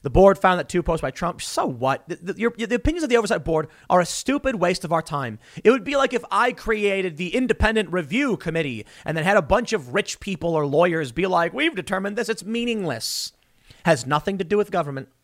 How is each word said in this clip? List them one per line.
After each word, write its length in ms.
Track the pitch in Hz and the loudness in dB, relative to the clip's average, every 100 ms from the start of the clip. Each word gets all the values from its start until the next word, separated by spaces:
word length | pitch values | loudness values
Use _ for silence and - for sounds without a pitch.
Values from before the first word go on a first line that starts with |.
The 80 | 143 | 2
board 280 | 151 196 190 | 8 8 8
found 220 | 190 180 | 2 2
that 80 | - | 0
two 160 | 180 | -2
posts 180 | 170 160 | 0 -2
by 80 | 135 | -4
Trump. 320 | - 170 - | -4 -6 -6
So 240 | - - 339 | -6 -2 -2
what? 420 | 120 127 135 - | 0 -2 -2 -6
The, 80 | 165 | -10
the, 220 | 175 190 | -8 -2
your, 120 | 226 | -2
the 240 | 226 220 240 | -2 -2 0
opinions 280 | 277 339 | 0 -2
of 60 | 302 | 2
the 60 | 240 | 2
oversight 300 | 208 185 151 | 2 -2 0
board 240 | 160 156 - - | -2 -2 -12 2
are 120 | 180 | 2
a 40 | 170 | 2
stupid 500 | - - 277 269 226 | -2 -2 0 0 0
waste 280 | 175 180 | 0 0
of 80 | 160 | -2
our 100 | 165 | -2
time. 380 | - 147 127 107 - - | -2 -6 -6 -8 -14 2
It 80 | 208 | 4
would 140 | 262 185 | 4 0
be 100 | 277 | 0
like 180 | 269 | 2
if 100 | 254 - | 0 -2
I 220 | 196 247 | 0 0
created 640 | - 226 220 202 196 185 151 | -2 -4 0 0 0 -2 -4
the 180 | 180 | -2
independent 580 | 202 254 - 214 220 202 | -2 0 2 2 2 0
review 440 | 180 147 214 285 185 | -4 -2 -2 0 -2
committee 500 | 175 165 147 113 - - - | -2 -4 -4 -6 -12 -12 -6
and 100 | 160 | -2
then 80 | |
had 140 | 165 208 | 2 2
a 40 | |
bunch 300 | 147 202 233 | 4 0 2
of 220 | 214 123 | -4 -2
rich 260 | 156 214 - | -4 -4 -8
people 340 | - 185 170 | -8 -4 0
or 120 | 156 143 | 0 2
lawyers 480 | 147 180 165 139 | 4 4 2 -2
be 120 | 120 190 | -2 0
like, 280 | 175 170 | 2 0
"We've 200 | 226 320 | 0 -2
determined 440 | 226 151 190 196 202 | -2 -4 -4 -2 -4
this." 100 | 214 | -4
It's 160 | 220 | -6
meaningless. 880 | 185 233 240 220 175 113 - - - _ _ _ _ - 175 | -4 -4 -2 -2 -2 -4 -6 -6 -8 _ _ _ _ -6 0
Has 200 | 147 123 | 0 2
nothing 320 | 147 - 190 | -2 -2 -6
to 60 | |
do 140 | 165 208 | 0 0
with 120 | 208 | 2
government 380 | 185 147 135 - _ | -2 -2 -6 -12 _